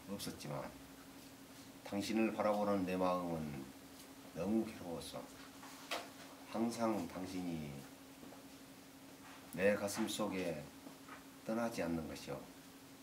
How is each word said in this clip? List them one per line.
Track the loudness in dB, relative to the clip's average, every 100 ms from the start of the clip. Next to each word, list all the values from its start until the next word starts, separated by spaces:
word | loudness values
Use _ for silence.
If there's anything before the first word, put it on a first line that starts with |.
| -8
없었지만 | -4 -4 -6 -4 -4 -4 -8 -14 -16 -16 -14 -14 -14 -14 -14 -14 -12
당신을 | -4 0 4 6 6
바라보는 | 6 6 6 6 6
내 | 6 6
마음은 | 6 6 4 0 0 -4 -6 -10 -14 -14 -14 -14 -8
너무 | -2 4 4 4
괴로웠어. | -2 -4 -4 -4 -6 -8 -12 -14 -12 -12 -12 -6 -4 -6 -12 -14 -14 -4
항상 | 2 2 4 4 4 2
당신이 | -2 -4 -2 0 0 -2 -6 -10 -14 -14 -14 -14 -14 -14 -14 -16 -16 -16 -16 -16 -14 -14 -14 -6
내 | 6 8 8
가슴 | 6 2 2
속에 | 4 2 2 2 0 -4 -10 -14 -14 -14 -14 -14 -8 0
떠나지 | 2 4 2
않는 | 2 2 0
것이오. | -4 -4 -4 -6 -14 -16 -16 -16 -16